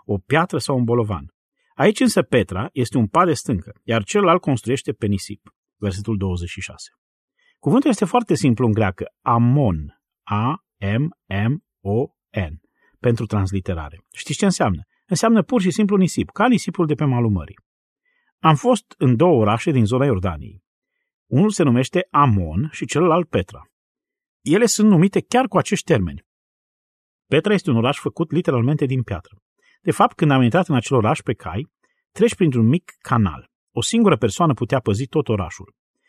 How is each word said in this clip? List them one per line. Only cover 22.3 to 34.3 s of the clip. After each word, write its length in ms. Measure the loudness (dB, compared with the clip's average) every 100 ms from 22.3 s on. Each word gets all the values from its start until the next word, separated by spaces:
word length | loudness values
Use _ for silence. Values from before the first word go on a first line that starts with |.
| 2 0 -4 -6
și 140 | -8 -6
celălalt 440 | 0 2 2 0
Petra. 320 | -4 -4 -10 -20 _ _ _ _ _ _ _
Ele 240 | 0 2 2
sunt 240 | 2 4
numite 300 | 4 4 0
chiar 260 | 0 0 0
cu 100 | 0
acești 280 | -2 -2 0
termeni. 400 | 0 0 -6 -18 _ _ _ _ _ _ _ _ _ -2
Petra 260 | -2 2
este 160 | 0 0
un 80 | 0
oraș 200 | 0 -2
făcut 340 | -6 -6 -4
literalmente 540 | -2 0 0 0 0 -2
din 180 | -2
piatră. 340 | -4 -8 -12 _ _ _ _ _
De 100 | -4
fapt, 240 | 0 0 0
când 160 | 2
am 100 | 4
intrat 260 | 4 2 0
în 80 | -2
acel 200 | 0 0
oraș 240 | 2 -2
pe 140 | -4
cai, 340 | -8 -8 -10 -10 _ _ _ _
treci 240 | 0 0 2
printr-un 320 | 0 2 2
mic 240 | 2 -2 -16
canal. 480 | -4 0 0 -2 -16 _ _
O 100 | -8
singură 360 | -2 2 2 2
persoană 360 | 0